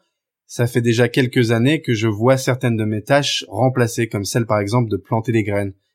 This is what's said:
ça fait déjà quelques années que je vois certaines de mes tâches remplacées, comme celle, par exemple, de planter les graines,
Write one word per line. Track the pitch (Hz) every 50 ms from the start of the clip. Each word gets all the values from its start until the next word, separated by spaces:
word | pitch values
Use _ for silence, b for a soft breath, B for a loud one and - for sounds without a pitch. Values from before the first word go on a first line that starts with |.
| _ _ _ _ _ _ _ _ _
ça | - - - 120
fait | 117 - 127
déjà | 117 117 117 113 123 120
quelques | 120 143 135 123 - 135 123 110
années | 120 113 117 135 156 156 -
que | - 120
je | 104 110 113
vois | 110 101 113 127 135
certaines | 131 131 - 123 123 - 123 117
de | 107 110
mes | 107 107 107 104
tâches | - 139 143 143 135 - - - -
remplacées, | - 101 123 131 127 131 120 110 - - 117 113
comme | - 107 101
celle, | - - 127 117
par | 113 107 107
exemple, | 101 101 110 123 120 110
de | 104
planter | 95 - - 120 113 107 - 113
les | 113 104
graines, | 98 101 101 101 98 95 _ _ _ _